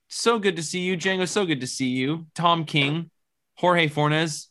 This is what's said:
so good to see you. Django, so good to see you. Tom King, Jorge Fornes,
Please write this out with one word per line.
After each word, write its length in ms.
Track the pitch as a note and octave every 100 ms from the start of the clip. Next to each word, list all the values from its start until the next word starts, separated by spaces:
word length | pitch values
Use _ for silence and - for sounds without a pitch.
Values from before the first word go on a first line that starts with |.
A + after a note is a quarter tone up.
| _
so 300 | - A#3 A#3
good 160 | G3 E3+
to 60 |
see 180 | D#3 F3+
you. 140 | F3+ F3+
Django, 300 | F#3 F#3+ F3+
so 180 | G#3 F#3
good 160 | C#3+
to 40 | B2+
see 220 | - C3
you. 380 | B2+ C3 E3 E3 -
Tom 280 | E3+ E3
King, 460 | D#3 D3+ C#3 D#3+ E3+ _ _ _ _ -
Jorge 320 | F3 F3 D#3
Fornes, 600 | D3 D3 D#3 E3 D3+ -